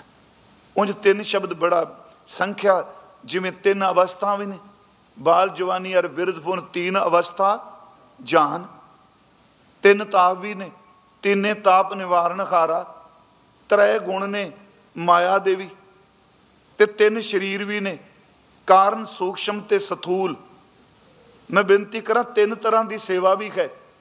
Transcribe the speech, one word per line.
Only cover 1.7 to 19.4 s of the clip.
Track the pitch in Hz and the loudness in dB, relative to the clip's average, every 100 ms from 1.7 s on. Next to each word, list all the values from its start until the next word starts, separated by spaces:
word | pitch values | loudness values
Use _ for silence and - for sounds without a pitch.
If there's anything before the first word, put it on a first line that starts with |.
| 170 160 - - - - | 0 -2 -8 -20 -20 -12
ਸੰਖਿਆ, | - 185 202 202 180 143 - - _ - | -6 -6 -2 0 0 -2 -12 -20 _ -8
ਜਿਵੇਂ | 180 185 | -6 -6
ਤਿੰਨ | 185 202 196 190 | -2 0 0 2
ਅਵਸਥਾ | 180 180 - 202 202 | 2 2 0 -4 -4
ਵੀ | 202 | -6
ਨੇ, | 185 - - _ _ _ - | -12 -18 -20 _ _ _ -4
ਬਾਲ | 139 170 190 | 2 4 2
ਜਵਾਨੀ | 165 180 185 185 185 | -2 -4 -4 -2 0
ਅਰ | 175 | 0
ਬਿਰਧ | 143 180 165 | -2 -4 -4
ਪੁਨ | 156 185 | -6 -6
ਤੀਨ | 143 175 175 196 | -6 -6 -4 -2
ਅਵਸਥਾ | 180 170 175 - 196 220 - - - _ _ - | 2 2 0 0 0 0 -6 -20 -20 _ _ -18
ਜਾਨ, | 143 165 147 160 185 - - _ _ _ _ _ _ _ _ _ | 0 2 2 -2 -10 -20 -20 _ _ _ _ _ _ _ _ _
ਤਿੰਨ | 196 202 208 | 4 4 2
ਤਾਪ | 202 180 185 | 2 2 0
ਵੀ | 202 | -6
ਨੇ, | 196 185 - _ _ _ _ | -12 -14 -18 _ _ _ _
"ਤੀਨੇ | 196 202 202 | -2 0 0
ਤਾਪ | 214 196 185 196 | 0 4 4 4
ਨਿਵਾਰਨ | 202 185 175 170 185 | -4 -2 0 0 -2
ਹਾਰਾ", | 196 180 165 165 180 - - _ _ _ _ _ - | -2 0 2 -2 -6 -14 -20 _ _ _ _ _ 0
ਤ੍ਰੈ | 208 202 220 | 2 4 2
ਗੁਣ | 180 190 202 | -2 -6 -4
ਨੇ | 202 185 - - _ _ - | -6 -8 -12 -20 _ _ -4
ਮਾਇਆ | 175 175 180 196 | 2 2 2 0
ਦੇਵੀ, | 190 190 185 - - _ _ _ _ _ _ _ _ - | 0 -2 -4 -18 -20 _ _ _ _ _ _ _ _ 0
ਤੇ | 214 | 0
ਤਿੰਨ | 208 208 220 | 4 2 2
ਸਰੀਰ | 220 202 196 196 202 | -4 -4 -4 -4 -6
ਵੀ | 208 | -4
ਨੇ, | 196 160 - _ _ _ _ _ - | -6 -8 -14 _ _ _ _ _ 4
ਕਾਰਨ | 190 196 226 214 | 6 6 0 -6
ਸੂਖਸ਼ਮ | - 185 190 | -8 -6 -6